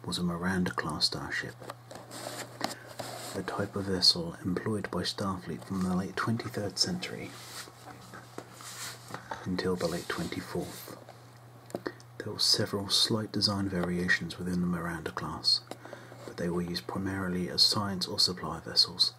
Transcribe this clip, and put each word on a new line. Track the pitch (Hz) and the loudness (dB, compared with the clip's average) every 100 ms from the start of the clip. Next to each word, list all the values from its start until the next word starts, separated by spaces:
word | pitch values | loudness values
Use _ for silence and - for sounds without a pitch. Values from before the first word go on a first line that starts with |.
was | - - | -4 0
a | |
Miranda-class | 90 170 - 185 180 - 160 - - | 0 2 2 2 2 2 -2 2 0
starship, | - - - - - - - - - - - - - - - - - - - - - - 98 | 0 -2 -4 -4 -8 -14 -14 -14 -16 -12 -10 -8 -8 -10 -4 -4 -4 -12 -12 -10 -8 -6 -4
a | |
type | 90 - 101 101 | -4 -2 -2 0
of | 98 | 0
vessel | 92 - 90 82 - | 4 6 4 0 -2
employed | 95 87 - 107 95 | 0 0 2 -2 0
by | - | -2
Starfleet | 90 - 101 92 87 78 | -2 0 0 -2 -4 -8
from | - 95 | -4 0
the | 92 90 | 2 2
late | 95 - | 0 0
twenty-third | - 113 113 - 101 - | 2 2 0 -2 -2 2
century | - 90 - - - - - - - - - - - - - - - - - - - - - - - - - | 2 2 -4 -6 -8 -10 -12 -12 -12 -14 -16 -16 -14 -16 -14 -14 -14 -16 -14 -10 -10 -10 -10 -12 -8 -6 -2
until | 90 90 90 | 0 2 2
the | 87 | 0
late | 85 - | -2 -4
twenty-fourth. | - 85 - 87 - - - - - - - - - - - - - - - - - | -4 -2 -4 -4 -4 -4 -8 -12 -14 -14 -18 -20 -20 -20 -20 -10 -6 -6 -8 -18 -10
There | - | -8
were | 104 | 2
several | - - 107 101 98 | 6 6 4 0 2
slight | - - 113 107 | 4 4 4 2
design | 104 104 101 98 | 2 2 4 2
variations | 90 87 87 90 - 85 - | 2 2 2 4 2 2 -4
within | 90 90 | 0 2
the | 90 | 2
Miranda | - 85 85 - | 2 -2 -4 -4
class, | - - - - - - - - - - - - | -4 -4 0 4 4 2 -12 -12 -14 -14 -14 -12
but | - | -2
they | 87 | 0
were | 87 | 2
used | 87 87 - | 0 -2 -2
primarily | 98 98 95 95 90 90 | -2 0 0 0 2 0
as | - | 8
science | 101 - 101 95 90 | 8 8 2 0 -2
or | - | 4
supply | - 90 80 80 | 4 4 -2 -4
vessels | - - - 87 - | 0 4 4 6 2